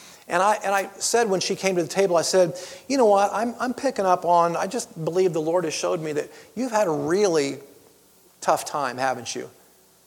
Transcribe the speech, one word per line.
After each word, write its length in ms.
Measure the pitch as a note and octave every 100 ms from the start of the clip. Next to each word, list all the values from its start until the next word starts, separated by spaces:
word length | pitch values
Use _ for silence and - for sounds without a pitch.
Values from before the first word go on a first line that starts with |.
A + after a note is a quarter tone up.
| - - -
And 140 | F3
I, 140 | G3 A3
and 100 | G3
I 160 | G3 F#3+ -
said 320 | - A3+ A3+
when 120 | F#3
she 140 | - G3
came 200 | F#3+ F3+
to 80 |
the 40 | D#3+
table, 280 | F#3 G3 F3
I 60 |
said, 340 | D3+ F#3 F3 - - - -
"You 100 | C4+
know 80 | A3
what, 260 | G3 G3+
I'm, 220 | G3+ A#3 A#3
I'm 160 | B3 B3
picking 300 | C#4 - F#3+
up 200 | F3+ E3
on, 300 | F3 E3+ E3
I 100 | -
just 400 | - - - D#3+
believe 280 | F3 F#3
the 80 | E3
Lord 240 | D#3 F3 E3
has 80 |
showed 260 | C#3+ F3 F3+
me 140 | D#3
that 180 | D3 C#3 - - -
you've 160 | B3+
had 160 | G#3+ G3
a 40 |
really 680 | D3 D3 F#3 G#3 D#3+ C#3 C3+ - - - _ _ _ _ _
tough 240 | - D#3 -
time, 320 | D3+ C3+ B2
haven't 380 | C3 B2 A#2 B2
you?" 120 | B2+ - _ _ _ _